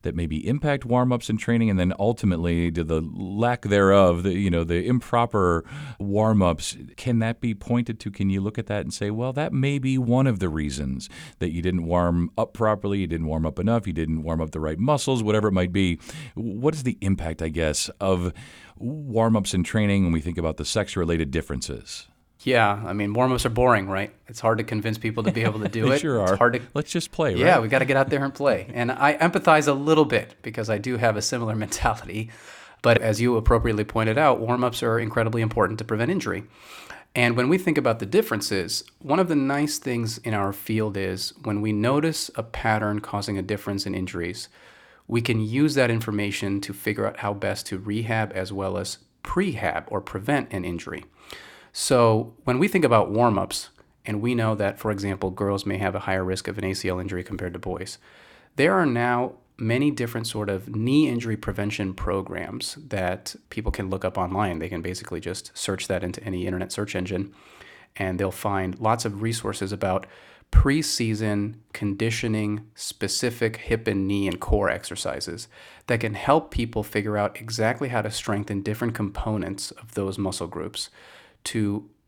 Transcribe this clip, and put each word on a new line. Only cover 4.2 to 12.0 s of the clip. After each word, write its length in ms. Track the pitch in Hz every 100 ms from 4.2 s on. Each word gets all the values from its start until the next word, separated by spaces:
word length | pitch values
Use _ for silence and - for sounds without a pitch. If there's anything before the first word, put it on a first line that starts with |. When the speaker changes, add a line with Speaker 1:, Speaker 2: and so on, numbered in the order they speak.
Speaker 1:
the, 100 | 92
you 160 | 92 98
know, 140 | 85
the 240 | 82 87 92
improper 800 | 127 - 120 120 107 90 85 - 143 147 117
warm-ups, 800 | 101 101 110 107 90 80 - - - -
can 240 | - 117
that 220 | 110 117
be 120 | 117
pointed 460 | 101 - 120 117 110
to? 120 | -
Can 180 | 98 98
you 100 | 98
look 180 | 98 107
at 100 | 110
that 140 | 104
and 120 | -
say, 180 | - 104
"Well, 220 | 107 127
that 180 | 131 156
may 260 | 135 135 143
be 200 | 131 131
one 300 | 120 123 135
of 120 | 104
the 100 | 92
reasons 600 | 78 76 67 69 65 - - - -
that 120 | 90
you 100 | 82
didn't 240 | 85 90 82
warm 460 | 87